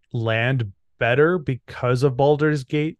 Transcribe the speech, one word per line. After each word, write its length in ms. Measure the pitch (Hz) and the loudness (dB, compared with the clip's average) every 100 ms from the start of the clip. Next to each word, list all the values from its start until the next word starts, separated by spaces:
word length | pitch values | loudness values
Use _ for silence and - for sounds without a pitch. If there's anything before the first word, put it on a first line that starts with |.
| _ | _
land 580 | 123 113 113 120 135 110 - _ - | -6 -2 0 0 0 -4 -10 _ -4
better 400 | 117 127 156 180 | 0 4 2 2
because 680 | 147 123 - - 123 127 | -4 -8 -8 -6 -2 2
of 120 | 143 123 | 0 2
Baldur's 480 | 139 147 156 151 | 2 2 2 -2
Gate 340 | 131 151 156 - | -4 -4 -4 -6